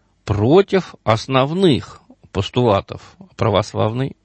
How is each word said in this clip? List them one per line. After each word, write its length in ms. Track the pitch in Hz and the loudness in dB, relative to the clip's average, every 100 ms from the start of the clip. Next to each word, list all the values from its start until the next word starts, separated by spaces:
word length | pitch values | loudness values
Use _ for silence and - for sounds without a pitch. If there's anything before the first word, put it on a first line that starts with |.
| _ _ | _ _
против 720 | - 101 110 180 202 190 - - | -6 -2 2 2 2 -2 -4 -8
основных 1000 | - 113 - 131 139 170 190 113 - - _ _ _ | -2 -2 0 0 0 2 2 2 -4 -20 _ _ _
постулатов 840 | 90 95 - 120 98 - - - _ - - | -8 -4 0 2 0 -2 -16 -18 _ -20 -4
православной 800 | 107 98 110 104 107 120 135 - | 0 0 -2 -4 -4 -4 -8 -10